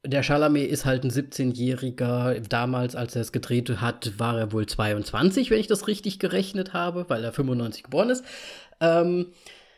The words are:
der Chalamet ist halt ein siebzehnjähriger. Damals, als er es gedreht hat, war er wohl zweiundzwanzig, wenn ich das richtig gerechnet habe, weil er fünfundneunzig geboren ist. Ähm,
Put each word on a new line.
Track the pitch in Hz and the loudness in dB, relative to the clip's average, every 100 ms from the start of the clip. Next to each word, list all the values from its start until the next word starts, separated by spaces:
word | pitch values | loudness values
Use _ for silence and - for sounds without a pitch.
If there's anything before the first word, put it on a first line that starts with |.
der | 139 135 | 0 0
Chalamet | 123 147 151 147 139 | 2 4 4 4 2
ist | 147 139 | 0 2
halt | 131 | 2
ein | 131 | 2
siebzehnjähriger. | 120 143 - 131 123 127 127 131 123 123 123 123 120 | 0 -4 -2 -2 0 -2 0 -4 -2 0 2 0 -2
Damals, | 107 120 123 127 123 123 | -2 -2 0 0 -2 -4
als | 117 120 | -4 -4
er | |
es | 113 | -2
gedreht | 127 - 120 120 104 | -4 0 -2 0 -2
hat, | 117 - 113 101 | -2 -2 -8 -2
war | 117 113 | -2 0
er | 110 | 0
wohl | 110 104 | -2 -2
zweiundzwanzig, | - 107 101 85 107 170 190 247 | 0 0 0 -2 2 4 4 2
wenn | 220 | 2
ich | - | 2
das | 202 - | -2 0
richtig | 208 208 - | -4 -4 -4
gerechnet | 180 180 190 202 190 | -2 0 -2 -4 -4
habe, | 180 175 175 175 | -4 -4 -4 -4
weil | 117 | -4
er | 113 | -2
fünfundneunzig | 127 135 123 113 107 | -2 0 0 -2 -8
geboren | - 143 233 | -2 2 2
ist. | 254 - - - - - _ | 2 -4 -16 -16 -18 -20 _
Ähm, | 165 170 175 180 175 - - - _ | 4 6 4 2 -2 -10 -20 -20 _